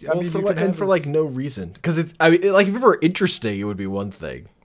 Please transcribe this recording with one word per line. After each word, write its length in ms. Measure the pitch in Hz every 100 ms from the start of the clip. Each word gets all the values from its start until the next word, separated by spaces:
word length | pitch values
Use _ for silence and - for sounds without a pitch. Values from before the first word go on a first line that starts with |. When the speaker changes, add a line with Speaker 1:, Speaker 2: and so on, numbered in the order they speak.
Speaker 1:
I 100 | -
Speaker 2:
Well, 80 | 170
Speaker 1:
mean, 80 | 180
Speaker 2:
for 80 | 196
Speaker 1:
you 60 | 196
Speaker 2:
like, 100 | 160
Speaker 1:
can 80 | 190
Speaker 2:
and 40 |
Speaker 1:
have 40 | 185
Speaker 2:
for, 80 | 196
Speaker 1:
this 40 |
Speaker 2:
like, 160 | 185 143
no 160 | 156
reason. 520 | 156 127 139 113 85 92
'Cause 160 | 170 160
it's, 160 | 165 -
I 100 | 165
mean, 140 | 175
it, 80 | 196
like, 160 | 196 196
if 80 | 214
it 60 |
were 180 | 247 156
interesting, 580 | 160 185 190 - 110 98
it 40 |
would 140 | 104 95
be 100 | 98
one 240 | 98 101
thing. 360 | - 76 64 - _